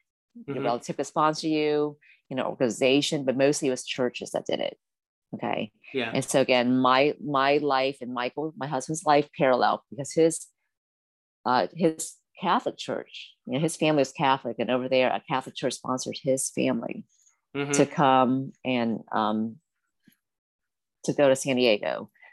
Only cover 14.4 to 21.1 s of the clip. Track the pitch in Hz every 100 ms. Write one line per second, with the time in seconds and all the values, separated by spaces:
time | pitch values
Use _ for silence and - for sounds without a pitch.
14.4 | 123 113 113 127 127 131 127 101 - 131
15.4 | 127 - 131 - - 127 - - 131 135
16.4 | - - 131 117 - - - _ _ _
17.4 | _ 139 143 143 143 - 135 131 123 131
18.4 | 135 - 131 123 117 110 - 107 107 110
19.4 | 113 110 _ _ _ _ _ _ _ _
20.4 | _ _ _ _ _ _ -